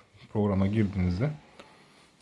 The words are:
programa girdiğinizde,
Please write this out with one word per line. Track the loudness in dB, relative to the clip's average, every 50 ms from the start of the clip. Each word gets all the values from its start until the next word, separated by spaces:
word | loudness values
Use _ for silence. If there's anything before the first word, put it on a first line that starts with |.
| -20 _ -20 -20 -16 -6 -2
programa | 0 0 2 2 2 2
girdiğinizde, | 2 2 2 0 0 0 0 0 0 0 0 -2 -4 -4 -6 -12 -20 -20 -20 -20 -20 -20 -20 -20 -20 -20 -20 -20 -20 _ -20